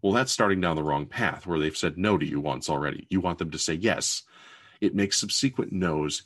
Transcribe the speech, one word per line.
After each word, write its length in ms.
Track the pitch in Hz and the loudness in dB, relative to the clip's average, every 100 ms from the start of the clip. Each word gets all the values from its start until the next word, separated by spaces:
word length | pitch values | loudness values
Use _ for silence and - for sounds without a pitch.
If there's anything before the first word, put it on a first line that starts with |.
Well, 120 | 98 | 4
that's 200 | 104 131 | 2 2
starting 280 | - 107 95 | 2 4 4
down 160 | 87 78 | 2 2
the 60 | |
wrong 240 | 76 73 71 | 0 0 -2
path 400 | 107 110 - 90 | -2 -2 -2 -4
where 120 | 82 | 0
they've 180 | 76 - | 0 0
said 220 | 85 78 | -4 0
no 200 | 101 98 | 2 2
to 80 | 73 | 2
you 140 | 71 | -2
once 280 | 73 65 - | -2 -4 -2
already. 380 | 71 73 - - | -2 -2 -6 -2
You 100 | 92 | 0
want 180 | 90 82 | 0 -2
them 120 | 85 | -6
to 80 | 71 | -4
say 160 | - | -4
yes. 480 | 82 107 90 - - - - - - - - | 0 0 0 -2 -4 -8 -20 -20 -20 -20 -2
It 140 | 104 | 0
makes 240 | 98 98 - | 2 0 0
subsequent 540 | 107 - 135 131 - | -2 0 0 -2 -4
no's 500 | 95 90 76 76 - | 0 0 0 -2 -4